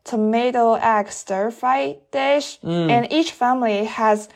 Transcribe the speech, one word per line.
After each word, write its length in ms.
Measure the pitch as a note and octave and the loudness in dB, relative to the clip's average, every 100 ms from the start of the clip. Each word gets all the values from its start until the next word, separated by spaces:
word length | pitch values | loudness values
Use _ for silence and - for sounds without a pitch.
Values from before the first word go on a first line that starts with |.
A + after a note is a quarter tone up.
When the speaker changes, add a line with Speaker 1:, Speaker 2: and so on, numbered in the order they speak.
Speaker 1:
tomato 720 | - A#3 G#3+ A3+ B3 B3+ A#3 | -6 -2 0 2 0 2 2
egg 380 | A3+ - A3 G#3 | 2 2 0 -2
stir 380 | - - F#3+ G#3+ | -8 -8 -4 -4
fry 460 | A#3 B3+ C4+ C#4 - _ | -4 -2 0 -2 -8 _
dish, 480 | C#4 C4+ C#4+ C#4+ - | -4 0 0 -2 -10
Speaker 2:
Mm. 300 | - E3+ D#3+ | -4 -2 2
Speaker 1:
and 220 | A#3+ A#3+ | 2 2
each 200 | D4+ E4 | 0 0
family 540 | - A#3+ B3+ A#3 G3+ G#3+ | 0 0 0 0 -2 -4
has 420 | - A3 G#3+ G#3+ | -2 0 0 -2